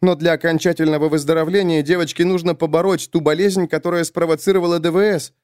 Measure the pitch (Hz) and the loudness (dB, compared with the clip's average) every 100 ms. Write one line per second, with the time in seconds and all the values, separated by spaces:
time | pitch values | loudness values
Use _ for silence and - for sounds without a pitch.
0 | 185 165 170 160 170 160 185 165 156 151 | 0 2 0 0 0 0 0 0 0 0
1 | 151 156 143 160 160 196 180 160 143 180 | 0 0 0 0 0 0 0 0 0 -2
2 | 160 - 175 185 165 156 165 165 185 185 | -2 -2 0 0 -2 -2 0 0 0 -2
3 | - 170 151 156 202 185 175 156 170 175 | -2 -2 0 2 0 0 -2 -2 -2 -2
4 | 165 - 170 160 - 190 175 170 165 170 | -2 -2 -2 0 0 0 0 0 0 0
5 | 208 185 - _ | 0 0 -6 _